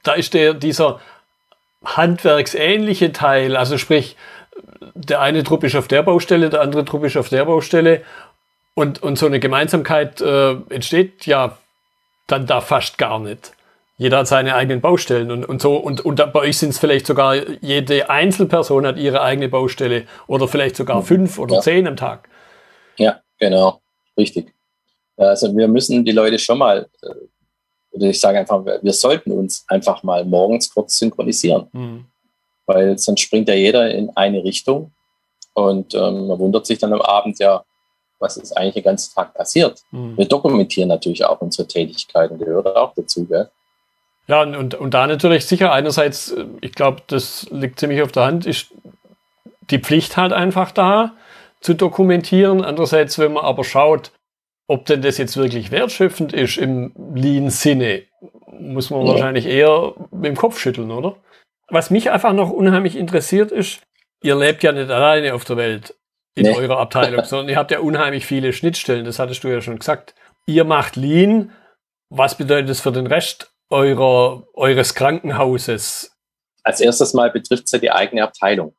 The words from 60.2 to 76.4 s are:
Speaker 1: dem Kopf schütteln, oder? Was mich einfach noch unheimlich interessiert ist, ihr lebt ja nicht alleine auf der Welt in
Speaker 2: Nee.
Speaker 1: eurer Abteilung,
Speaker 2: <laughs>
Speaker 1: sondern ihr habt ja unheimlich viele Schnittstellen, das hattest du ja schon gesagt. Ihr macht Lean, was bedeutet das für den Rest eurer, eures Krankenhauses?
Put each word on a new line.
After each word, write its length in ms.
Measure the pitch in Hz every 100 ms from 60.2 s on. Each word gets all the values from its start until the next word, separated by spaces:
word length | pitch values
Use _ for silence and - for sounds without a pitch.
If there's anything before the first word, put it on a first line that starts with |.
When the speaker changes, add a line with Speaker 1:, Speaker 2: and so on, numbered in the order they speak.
| 151
Speaker 1:
dem 100 | 139
Kopf 220 | - -
schütteln, 320 | 131 120 113
oder? 240 | 117 165 202 _ _ _ _ _
Was 220 | 165 160
mich 200 | 202 -
einfach 220 | 190 233
noch 180 | 196 175
unheimlich 440 | - 190 185 190 139
interessiert 540 | 175 180 151 190 214
ist, 280 | - - - _ _ _ _
ihr 120 | 147 139
lebt 260 | 143 147
ja 80 | 165
nicht 180 | 143 135
alleine 440 | 123 147 151 147
auf 100 | 123
der 120 | - 120
Welt 380 | 117 107 110 - _ _ _
in 100 | - 104
Speaker 2:
Nee. 100 | 113
Speaker 1:
eurer 220 | 127 131
Abteilung, 460 | 120 131 120 123
Speaker 2:
<laughs> 0 |
Speaker 1:
sondern 240 | - 135 139
ihr 80 | 143
habt 140 | 147
ja 80 | 156
unheimlich 460 | 156 151 143 139 -
viele 260 | 135 131
Schnittstellen, 520 | 123 165 170 - 120
das 140 | 117 117
hattest 220 | 127 127
du 40 | 135
ja 120 | 120
schon 180 | 117 113
gesagt. 360 | - 151 - _ _ _ -
Ihr 180 | 156
macht 320 | 160 151 135 131
Lean, 560 | 135 160 196 220 208 _ _ _ _ _ _
was 260 | 131 135 -
bedeutet 340 | 139 143 135
das 100 | 131
für 120 | 139
den 140 | 127 123
Rest 440 | 156 170 - - _ _
eurer, 760 | 139 139 123 131 123 127 127 -
eures 400 | - 135 131 127
Krankenhauses? 1200 | - 135 165 151 131 135 127 127 107 - - - _ _ _